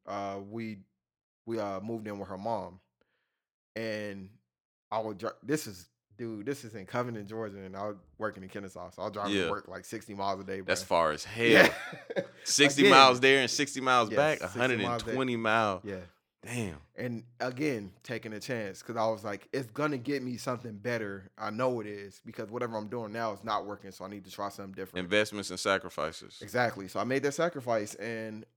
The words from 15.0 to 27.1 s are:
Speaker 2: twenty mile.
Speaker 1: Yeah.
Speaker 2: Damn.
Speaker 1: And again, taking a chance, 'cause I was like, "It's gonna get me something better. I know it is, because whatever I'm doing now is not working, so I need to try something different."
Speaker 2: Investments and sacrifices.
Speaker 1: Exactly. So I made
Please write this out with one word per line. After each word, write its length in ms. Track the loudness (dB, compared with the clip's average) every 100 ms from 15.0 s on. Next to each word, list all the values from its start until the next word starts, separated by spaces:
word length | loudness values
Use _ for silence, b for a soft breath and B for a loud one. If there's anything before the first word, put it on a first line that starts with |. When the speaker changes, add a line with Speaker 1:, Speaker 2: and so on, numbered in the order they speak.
| -2
Speaker 2:
twenty 220 | -2 0 0
mile. 460 | 2 4 4 0
Speaker 1:
Yeah. 120 | -6 -10 -10 _ _ _
Speaker 2:
Damn. 360 | -8 -4 -4 -6 -14
Speaker 1:
And 300 | -8 -6 -6 -10 -8
again, 520 | -6 -2 -2 -2 -6 -14
taking 280 | -10 -10 -8
a 60 | -10
chance, 400 | -6 -6 -6 -10
'cause 160 | -8 -2
I 100 | 0
was 160 | 0
like, 240 | -4 -10 -6
"It's 180 | -6 -6
gonna 260 | -4 -2 -2
get 240 | -4 -4
me 140 | -4 -6
something 400 | -6 -6 -6 -8
better. 520 | -4 -4 -4 -8 -12 -8
I 140 | -6
know 300 | 0 0 0
it 60 | -4
is, 340 | -10 -12 -16
because 240 | -14 -12 -8
whatever 280 | -6 -4 -4
I'm 120 | -6
doing 240 | -6 -6
now 200 | -4 -4
is 100 | -4
not 240 | -2 -2 -4
working, 240 | -10 -14
so 140 | -14
I 40 | -12
need 160 | -12
to 60 | -12
try 180 | -8 -8
something 240 | -8 -12
different." 320 | -10 -8 -6
Speaker 2:
Investments 460 | 2 2 2 0 -6
and 80 | -2
sacrifices. 800 | 2 2 0 -4 -6 -6 -14 -16
Speaker 1:
Exactly. 460 | -6 0 0 -2 -8
So 120 | -4
I 40 |
made 200 | -2